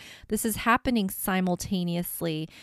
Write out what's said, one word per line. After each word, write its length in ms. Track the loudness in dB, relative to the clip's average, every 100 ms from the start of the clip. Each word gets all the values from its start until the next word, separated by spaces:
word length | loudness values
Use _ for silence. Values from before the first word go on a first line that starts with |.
| -16 -16 -4
this 160 | -2 0
is 100 | 0
happening 540 | 4 4 4 2 0
simultaneously. 1400 | -2 0 2 2 0 0 -2 0 -2 -4 -4 -2 -2 -6 -12